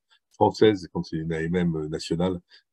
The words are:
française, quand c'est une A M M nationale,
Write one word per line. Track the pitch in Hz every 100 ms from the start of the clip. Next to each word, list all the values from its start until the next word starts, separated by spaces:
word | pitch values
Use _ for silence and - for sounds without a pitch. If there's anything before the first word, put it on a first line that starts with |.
| _ _ _
française, | - 104 - 110 98 82
quand | 90
c'est | 85 82
une | 80
A | 80
M | 82 90
M | 87 80 76
nationale, | 80 - 82 92 87 _ - _